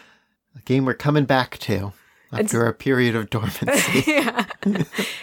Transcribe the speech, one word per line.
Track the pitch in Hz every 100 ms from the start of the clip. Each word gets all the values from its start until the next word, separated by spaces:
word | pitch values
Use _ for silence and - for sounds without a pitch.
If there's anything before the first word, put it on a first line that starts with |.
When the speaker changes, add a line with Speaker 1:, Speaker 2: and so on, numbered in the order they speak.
| - _ _ _ _ 120
Speaker 1:
A |
game | - 131 131
we're |
coming | 113 143 147 131
back | 131 123 -
to | - 95 101 - _ _ _
Speaker 2:
It's | - 107
Speaker 1:
after | 117 117
a |
period | - 135 127 123 113
of | 104
dormancy. | 113 107 - - 277 - - -
Speaker 2:
<laughs> |
Yeah. | 294 240 247 196 - 196 196 160 - 202 -